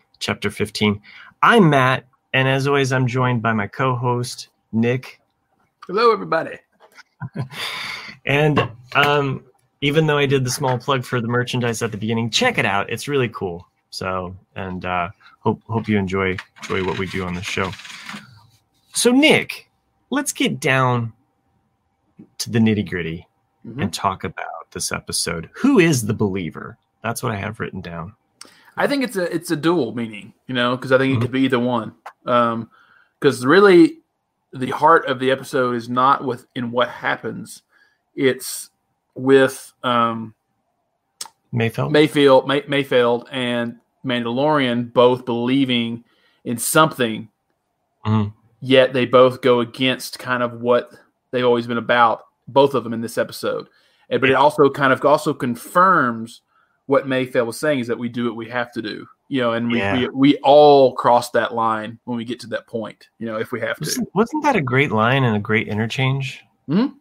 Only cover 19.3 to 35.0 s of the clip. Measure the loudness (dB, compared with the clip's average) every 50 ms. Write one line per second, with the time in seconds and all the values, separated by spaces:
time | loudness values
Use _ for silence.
19.3 | 4 4 2 -2 -10 -16 -18 _ _ _ _ _ _ _ _ _ -6 -4 -4 -6
20.3 | -4 -2 -2 -2 -2 -2 -2 0 0 2 2 2 0 0 -2 -6 -8 _ _ _
21.3 | _ _ _ _ _ _ _ _ _ _ _ _ _ _ _ _ _ -20 -20 _
22.3 | _ -12 -10 -4 0 2 2 2 2 0 -2 -4 -6 -6 -6 -6 -8 -10 -12 _
23.3 | _ _ _ _ _ _ _ -16 -8 -6 -6 -6 -6 -4 -4 -4 -4 -4 -8 -10
24.3 | -10 -10 -12 -12 -14 -16 -18 -14 -12 -10 -8 -6 -6 -8 -8 -8 -8 -6 -6 -6
25.3 | -6 -8 -10 -12 -10 -2 0 2 4 4 4 4 2 0 -2 -4 -2 -2 -2 -2
26.3 | -2 -4 -6 -8 -10 -12 -14 -16 -16 -20 _ _ _ _ -8 -8 -8 -6 -6 -6
27.3 | -6 -6 -6 -8 -8 -10 -10 -10 -10 -12 -14 -12 -12 -12 -14 -14 -16 _ _ _
28.3 | _ _ -20 -20 _ _ _ _ _ -2 -2 0 0 -2 -4 -4 -4 -4 -4 -4
29.3 | -4 -6 -4 -4 -4 -2 0 0 0 0 0 -2 -4 -6 -8 -8 -10 -14 -18 -20
30.3 | -20 _ _ -8 -4 -2 0 0 -2 -4 0 2 2 2 4 2 0 0 -2 -2
31.3 | 0 0 0 2 2 0 0 0 -2 -2 -4 -6 -12 _ _ -20 -20 _ _ -2
32.3 | 0 2 2 0 -2 -4 -8 -10 _ _ _ _ _ _ _ _ _ _ 0 0
33.3 | 0 2 2 4 6 8 8 8 10 10 8 8 4 -2 _ _ _ _ _ _
34.3 | _ _ _ _ -10 -8 -6 -6 -4 2 4 6 6 6